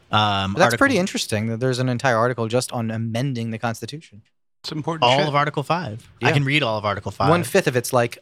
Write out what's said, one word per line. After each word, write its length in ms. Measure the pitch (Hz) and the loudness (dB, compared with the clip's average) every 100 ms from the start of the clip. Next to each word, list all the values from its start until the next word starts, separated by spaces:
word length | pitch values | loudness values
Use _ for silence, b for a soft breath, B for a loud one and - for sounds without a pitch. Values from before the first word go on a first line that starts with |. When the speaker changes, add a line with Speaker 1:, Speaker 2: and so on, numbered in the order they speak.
| _ | _
Speaker 1:
Um, 420 | 107 107 101 196 | 0 2 2 0
Speaker 2:
But 60 | 202 | 2
that's 40 | - | 2
Speaker 1:
article 100 | 233 | 4
Speaker 2:
pretty 200 | 277 233 | 4 2
interesting 500 | 190 254 - 107 110 | 0 -4 -4 -2 -2
that 120 | 113 | -2
there's 200 | 131 127 | -2 0
an 100 | 127 | -2
entire 260 | 120 135 113 | 0 2 2
article 320 | 120 120 113 | 2 0 -2
just 240 | 120 - | -2 -2
on 180 | 127 113 | -4 -4
amending 640 | 110 113 113 139 117 113 | -4 -4 -4 -4 -4 -6
the 80 | 110 | -6
Constitution. 640 | 120 113 113 147 - 101 - _ _ _ | -6 -6 -10 -14 -18 -20 -20 _ _ _
Speaker 3:
It's 80 | - | -10
important 320 | 156 147 165 | -8 -6 0
Speaker 1:
All 140 | 120 135 | 4 4
Speaker 3:
shit. 80 | 151 | 4
Speaker 1:
of 80 | 143 | 2
Article 260 | 147 151 | 0 -2
five. 480 | 135 165 147 113 - _ | -2 -2 -4 -10 -14 _
I 60 | 120 | 0
Speaker 2:
Yeah. 40 | 147 | 2
Speaker 1:
can 100 | 139 | 2
read 180 | 147 | 2
all 140 | 127 110 | 0 0
of 80 | 101 | -2
Article 260 | 98 104 | -2 -4
five. 180 | - 101 | 0 2
Speaker 2:
One-fifth 380 | 170 170 196 170 | 2 2 0 2
of 80 | 123 | 0
it's 160 | - | 0
like, 260 | 127 120 - | 0 0 -2